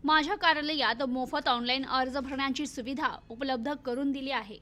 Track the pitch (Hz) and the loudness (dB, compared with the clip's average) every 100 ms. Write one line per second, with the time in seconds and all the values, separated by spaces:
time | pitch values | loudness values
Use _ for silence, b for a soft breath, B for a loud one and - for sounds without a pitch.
0 | 285 311 302 415 339 302 294 311 233 233 | 6 4 4 4 4 4 2 2 2 2
1 | 269 254 254 302 285 240 240 262 269 262 | -2 -2 -2 0 2 2 2 0 0 0
2 | 262 269 269 269 277 262 294 - 233 277 | 0 -2 -4 -2 -2 -2 -4 -6 -6 -2
3 | 302 - - 226 269 254 226 294 254 240 | -2 -4 -12 -6 -2 0 -2 -4 -4 0
4 | 277 277 269 254 208 - | 0 0 -2 -4 -4 -16